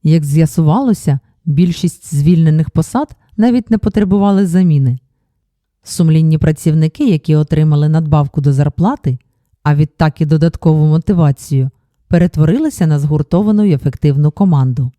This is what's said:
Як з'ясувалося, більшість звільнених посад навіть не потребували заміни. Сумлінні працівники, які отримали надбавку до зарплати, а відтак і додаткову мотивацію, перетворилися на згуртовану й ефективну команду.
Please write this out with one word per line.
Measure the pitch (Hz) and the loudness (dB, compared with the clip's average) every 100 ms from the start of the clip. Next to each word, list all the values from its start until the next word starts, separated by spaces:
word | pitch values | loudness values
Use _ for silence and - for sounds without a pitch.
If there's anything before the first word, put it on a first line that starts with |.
Як | 156 160 | 2 0
з'ясувалося, | 147 151 160 - 156 190 269 202 - 139 _ _ | 0 0 0 0 0 0 0 -2 -2 -4 _ _
більшість | 170 143 175 170 175 - - | -4 0 0 -2 -6 -6 -8
звільнених | 143 143 170 160 156 156 | -2 0 2 2 0 -2
посад | 165 165 247 302 - _ - | -4 -4 -6 -8 -12 _ -2
навіть | 226 247 226 | 0 0 -2
не | 220 | -2
потребували | 220 214 202 202 202 196 196 | 0 -2 0 0 2 0 0
заміни. | 175 180 147 135 127 _ _ _ _ _ _ _ _ | 2 2 2 0 -4 _ _ _ _ _ _ _ _
Сумлінні | - - 165 160 160 160 | -16 -2 0 2 2 0
працівники, | 160 151 170 156 160 - 285 | 0 -2 -2 0 -2 -2 -2
які | 160 - 151 | 0 0 -2
отримали | 151 151 156 147 151 | 0 0 2 2 0
надбавку | 156 156 151 143 - | 0 0 0 0 -2
до | 143 | 0
зарплати, | 135 147 - 185 294 - 127 _ _ _ _ | 0 -2 0 -2 -2 -6 -6 _ _ _ _
а | 147 | -2
відтак | 143 143 _ 156 - | 0 -2 _ -4 -2
і | 156 | -2
додаткову | 156 165 - 165 156 156 | 0 0 0 0 2 2
мотивацію, | 156 - 180 151 135 - 135 131 _ _ _ _ | 0 0 0 2 0 -4 -2 -2 _ _ _ _
перетворилися | 175 175 - 151 226 311 - 160 | 0 0 0 0 2 -2 -2 0
на | 147 | 0
згуртовану | 147 147 151 170 208 208 | 0 -2 0 0 0 2
й | 208 | 2
ефективну | - 143 - 147 139 147 | 0 -2 -2 -2 0 -2
команду. | - 196 147 131 123 127 | 0 0 2 0 -2 -6